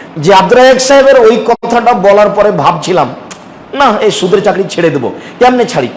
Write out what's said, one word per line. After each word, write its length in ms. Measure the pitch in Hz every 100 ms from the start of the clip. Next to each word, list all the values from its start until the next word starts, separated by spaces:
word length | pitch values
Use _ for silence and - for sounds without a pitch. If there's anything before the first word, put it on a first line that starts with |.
| - -
যে 160 | 151
আব্দুর 240 | 190 185 247
রাজ্জাক 220 | 254 254
সাহেবের 400 | - 277 269 269
ওই 240 | 220 240 -
কথাটা 480 | 226 - 240 240
বলার 360 | 214 196 202 208
পরে 220 | 202 202
ভাবছিলাম, 640 | 180 143 170 165 180 131 - - - - - -
"না, 200 | 269 269 214
এই 100 | 214
সুদের 300 | 160 190 196
চাকরি 220 | 196 180 185
ছেড়ে 200 | - 165
দেবো, 220 | 139 113 - - -
কেমনে 260 | 247 247 240
ছাড়ি, 220 | - 120